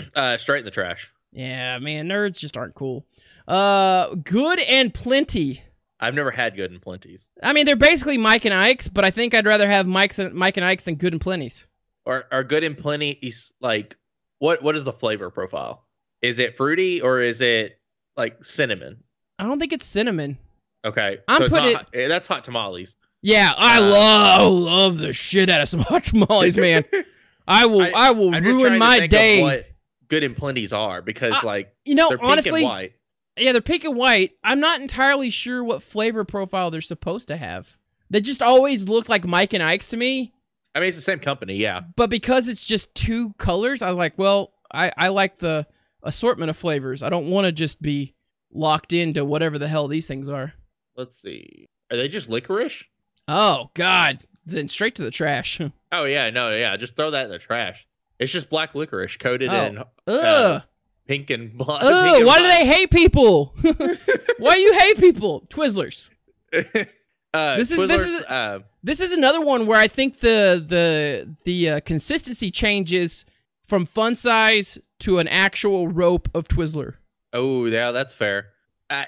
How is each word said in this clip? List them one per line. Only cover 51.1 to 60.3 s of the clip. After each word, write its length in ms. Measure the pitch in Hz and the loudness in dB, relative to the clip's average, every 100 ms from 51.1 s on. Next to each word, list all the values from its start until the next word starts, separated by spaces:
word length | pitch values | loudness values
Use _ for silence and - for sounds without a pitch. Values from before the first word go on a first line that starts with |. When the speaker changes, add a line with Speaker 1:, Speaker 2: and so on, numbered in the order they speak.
| _ | _
Speaker 1:
see. 480 | 98 60 50 50 _ _ - | -18 -18 -20 -20 _ _ -8
Are 60 | 120 | -6
they 100 | 135 | -6
just 220 | 196 117 | -8 -8
licorice? 540 | 110 - 196 294 - - _ _ _ - | -8 -4 -4 -6 -8 -20 _ _ _ -6
Speaker 2:
Oh, 420 | 160 208 139 127 - | 0 2 0 -4 -4
God. 440 | 175 185 156 127 _ _ 160 | 0 2 2 -2 _ _ -10
Then 220 | 170 143 | -8 -8
straight 280 | - 175 - | -6 -6 -6
to 80 | |
the 80 | 127 | -10
trash. 480 | - 151 135 - - 160 | -6 -4 -4 -6 -8 -8
<laughs> 60 | - _ | -12 _
Speaker 1:
Oh, 120 | 170 143 | -4 -2
yeah, 240 | 143 117 | -2 -2
no, 220 | 120 120 107 | -2 -4 -2
yeah. 220 | 117 98 | -2 -4
Just 180 | 120 - | -6 -6
throw 140 | 156 | -4
that 160 | 143 120 | -4 -6
in 60 | |
the 80 | 87 | -10
trash. 480 | - 117 101 - _ _ _ - | -8 -6 -6 -10 _ _ _ -8
It's 120 | 131 | -6
just 160 | 175 147 | -6 -6
black 280 | 156 156 143 | -6 -6 -8
licorice 420 | 156 95 92 - | -8 -8 -10 -8
coated 320 | 131 127 131 | -4 -4 -2
Speaker 2:
Oh. 160 | 190 104 | -2 -4
Speaker 1:
in, 120 | 104 | -6
uh, 40 | - _ - | -16 _ -6
Speaker 2:
Ugh. 560 | 240 330 | -2 2